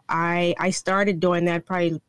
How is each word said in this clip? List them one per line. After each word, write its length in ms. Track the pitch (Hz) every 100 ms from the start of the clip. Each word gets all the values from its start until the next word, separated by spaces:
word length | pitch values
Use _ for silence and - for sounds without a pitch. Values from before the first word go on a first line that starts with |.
| -
I, 460 | 165 170 175 175 170
I 120 | 185
started 480 | 185 - 190 202 175
doing 280 | 180 175 170
that 200 | 170 -
probably, 340 | 185 170 160